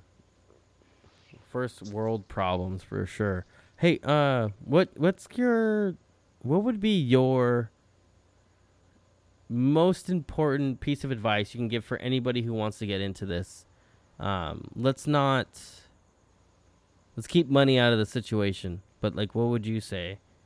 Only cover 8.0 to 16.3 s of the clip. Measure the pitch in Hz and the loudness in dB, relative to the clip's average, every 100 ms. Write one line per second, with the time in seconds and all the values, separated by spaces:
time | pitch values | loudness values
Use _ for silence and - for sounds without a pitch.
8 | _ _ _ _ _ _ _ _ _ _ | _ _ _ _ _ _ _ _ _ _
9 | _ _ _ _ - 117 131 156 180 180 | _ _ _ _ -6 0 4 4 4 2
10 | - 180 139 - 151 135 139 120 - 143 | -2 -4 -4 -2 0 2 -2 -4 -4 -4
11 | 135 120 110 104 101 117 117 117 - - | -4 -2 0 0 -2 -4 -4 -4 -4 -6
12 | 123 131 123 120 117 110 107 - 107 98 | -2 -2 -2 -2 -2 -2 -4 -4 -4 -4
13 | 98 92 98 87 92 - - _ _ _ | -4 -6 -6 -4 -6 -12 -20 _ _ _
14 | _ - 101 95 78 78 - - 127 135 | _ -10 -4 -4 -4 -8 -12 -2 -2 -2
15 | 147 147 139 131 - - - - - _ | 0 0 2 0 -2 -12 -20 -20 -20 _
16 | _ _ _ | _ _ _